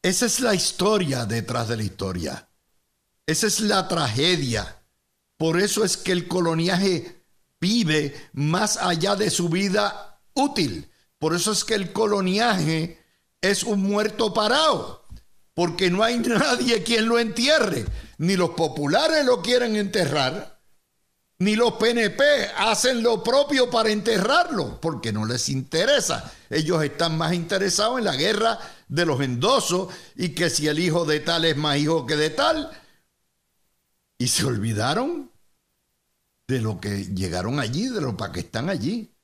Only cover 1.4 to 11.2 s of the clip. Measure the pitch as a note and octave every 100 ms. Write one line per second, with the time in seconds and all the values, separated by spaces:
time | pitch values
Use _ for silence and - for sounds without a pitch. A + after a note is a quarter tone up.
1.4 | - A#2+ A2 A2+ G#2+ - F#2+ F2+ D2+ -
2.4 | - _ _ _ _ _ _ _ - D#3
3.4 | A3 - G#3+ G3+ F3+ E3+ C#3 A2 D#3+ F3+
4.4 | C3+ A2+ F#2 - _ _ _ _ _ _
5.4 | D#3+ E3 G#3 G#3 G#3 - - F3+ E3+ F3+
6.4 | E3+ E3 E3+ F3+ G3 E3+ - - _ _
7.4 | _ _ F3+ A#3 F3 D#3 D3 C#3 - -
8.4 | D3 F3 G#3+ - F#3 E3+ - G3 G#3 -
9.4 | F3 F3+ G3 F#3 G#2 - - - _ -
10.4 | C#4 C#4 D3 E2+ - _ _ _